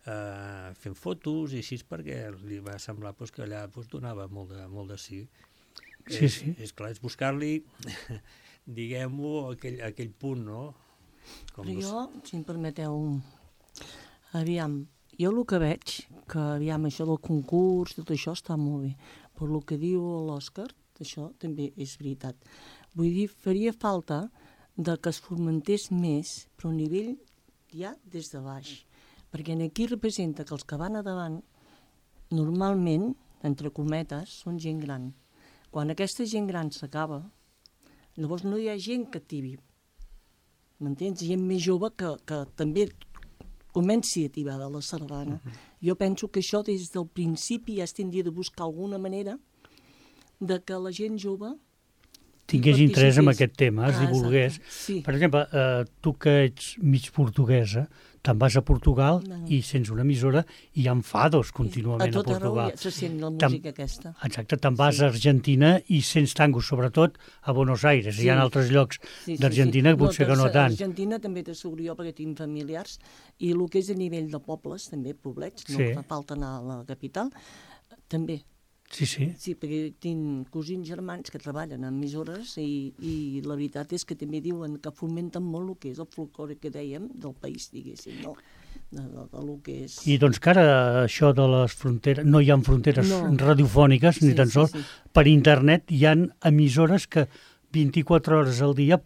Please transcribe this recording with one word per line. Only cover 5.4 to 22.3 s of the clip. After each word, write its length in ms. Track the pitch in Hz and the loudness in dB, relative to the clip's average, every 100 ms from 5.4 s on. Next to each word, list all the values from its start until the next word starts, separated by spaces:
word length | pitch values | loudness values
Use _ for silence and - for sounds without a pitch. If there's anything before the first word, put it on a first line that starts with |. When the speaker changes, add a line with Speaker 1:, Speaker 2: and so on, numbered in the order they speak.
| _ _ _ - - _ | _ _ _ -20 -20 _
Speaker 2:
Sí, 240 | - 107 143 | -12 0 0
Speaker 1:
És, 80 | - | 0
Speaker 2:
sí. 180 | 143 170 | -8 -10
Speaker 1:
és 120 | 110 | -14
clar, 200 | - 104 | -14 -14
és 80 | 113 | -12
buscar-li, 540 | 123 - 135 139 151 156 151 _ 107 101 - 110 | -14 -6 -6 -4 -6 -6 -10 _ -18 -18 -16 -16
<laughs> 0 | _ _ _ _ - | _ _ _ _ -18
diguem-ho, 640 | 117 117 127 131 139 147 151 135 | -12 -10 -8 -8 -8 -8 -8 -8
aquell, 320 | 123 131 123 | -12 -12 -10
aquell 300 | 113 107 117 | -12 -10 -14
punt, 320 | - 139 131 | -10 -8 -8
no? 180 | 110 107 143 131 _ _ _ _ - - - | -10 -12 -14 -18 _ _ _ _ -20 -20 -20
Com 160 | - | -14
Speaker 3:
Però 100 | 175 | -10
Speaker 1:
los- 140 | 185 196 | -8 -8
Speaker 3:
jo, 340 | 220 269 233 | -8 -10 -14
si 140 | - 170 | -14 -12
em 80 | |
permeteu, 540 | 156 170 160 147 156 151 151 139 135 _ _ _ _ - - - - _ _ | -10 -8 -8 -8 -6 -4 -4 -6 -8 _ _ _ _ -20 -20 -20 -20 _ _
aviam... 500 | 165 160 170 156 143 143 _ _ | -6 -4 -4 -4 -8 -10 _ _
Jo 180 | _ 175 | _ -2
el 100 | 226 240 | -2 0
que 120 | 185 | 0
veig, 360 | 156 160 - - - - - | 0 -2 -8 -14 -16 -20 -10
que, 120 | 160 | -6
aviam, 460 | 147 147 151 156 | -4 -4 -4 -4
això 220 | 156 - 160 | -4 -4 -4
del 100 | 156 | -4
concurs, 760 | - 156 135 170 185 180 175 - | -2 -4 0 0 2 0 -4 -10
tot 140 | 160 | -8
això 220 | 151 - 175 | -6 -6 -10
està 200 | - 156 | -8 -4
molt 280 | 147 147 | -4 -4
bé, 100 | 139 135 - - _ | -8 -10 -16 -20 _
però 240 | - 151 156 | -12 -6 -6
el 80 | |
que 140 | 143 151 | -6 -6
diu 240 | 170 185 175 170 160 | -4 -4 -4 -6 -6
l'Òscar, 420 | 143 139 - 220 _ _ _ | -8 -12 -14 -16 _ _ _
això 300 | 147 - 151 - | -16 -14 -14 -12
també 320 | 165 147 143 | -10 -8 -10
és 220 | - 135 - | -10 -14 -12
veritat. 380 | 143 135 131 | -12 -10 -12